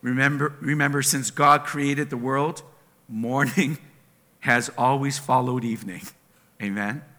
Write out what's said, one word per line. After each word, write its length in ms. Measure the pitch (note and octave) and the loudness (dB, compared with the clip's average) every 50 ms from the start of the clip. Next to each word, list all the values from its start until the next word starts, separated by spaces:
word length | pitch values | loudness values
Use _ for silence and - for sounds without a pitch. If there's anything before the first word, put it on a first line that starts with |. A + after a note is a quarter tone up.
Remember, 540 | - B2 B2 C3 C3+ C#3+ D3 C#3+ D3 D3+ D3 - | -2 -2 0 2 2 2 2 0 -2 -4 -4 -6
remember, 440 | - C#3+ D3 D3+ C#3+ C#3+ C#3+ C#3 C3+ | -2 -2 0 2 2 2 2 0 0
since 260 | C#3 - C#3 C3 - | 0 0 0 -2 -4
God 360 | - - C#3+ C#3+ D3 C#3+ C#3+ | 0 4 6 6 6 6 4
created 440 | - - C#3+ C#3+ C#3+ C#3+ C#3 D3+ C#3+ | -4 -4 -2 0 0 0 0 -2 -4
the 80 | C#3 | -4
world, 460 | A#2+ A#2+ C3 C3+ C#3 C#3+ D#3 E3 - - - - _ _ _ _ _ _ | -6 -4 -2 0 0 0 0 -2 -6 -14 -20 -20 _ _ _ _ _ _
morning 720 | - A2+ A2 A#2 A#2 B2+ C#3 C#3+ B2+ - - - C3+ D#3 - - - - - _ _ | -10 -6 -6 -4 -2 0 0 0 0 0 0 0 0 -2 -6 -10 -20 -20 -20 _ _
<laughs> 300 | _ _ _ _ _ _ | _ _ _ _ _ _
has 300 | - C3+ A#2+ A#2+ A#2 - - | 0 2 2 2 2 -2 -4
always 440 | - B2 B2+ C#3 C#3 C#3 C#3 C#3 - | 0 2 2 2 2 0 -2 -4 -4
followed 440 | - - B2+ B2+ B2+ B2+ B2+ B2+ A#2 | -2 2 2 2 2 0 -2 -2 -2
evening. 380 | A#2 A2 G#2 - F#2+ F2+ E2 F2+ - - _ _ _ _ _ _ _ _ _ | -4 -4 -4 -6 -12 -12 -12 -14 -16 -20 _ _ _ _ _ _ _ _ _
Amen? 440 | G#2+ G2+ G2 G#2 G2+ G#2 A#2+ D#3 D3+ - - | -6 -4 -4 -4 -4 -4 -6 -8 -10 -16 -20